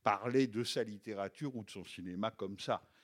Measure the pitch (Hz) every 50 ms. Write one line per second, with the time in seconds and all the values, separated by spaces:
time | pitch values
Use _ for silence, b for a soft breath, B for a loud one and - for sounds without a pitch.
0 | - 110 104 98 110 123 123 135 135 117 104 113 117 - - 135 117 107 104 98
1 | - 110 107 98 98 95 - - 147 139 127 113 104 - - 101 87 - - -
2 | 90 92 90 92 107 113 - - 95 95 101 - - - 113 92 - - _ _